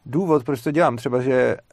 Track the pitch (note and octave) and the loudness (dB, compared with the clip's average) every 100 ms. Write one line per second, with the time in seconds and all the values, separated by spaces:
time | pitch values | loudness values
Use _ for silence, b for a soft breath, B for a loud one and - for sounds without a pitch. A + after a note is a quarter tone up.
0 | - C#3+ F#3+ D3+ A#2+ C3+ D#3 D3+ D#3+ A#2+ | -6 -2 2 0 0 -4 -2 0 0 0
1 | C3+ B2 B2+ B2+ B2 - - | -2 -2 2 2 2 -2 -8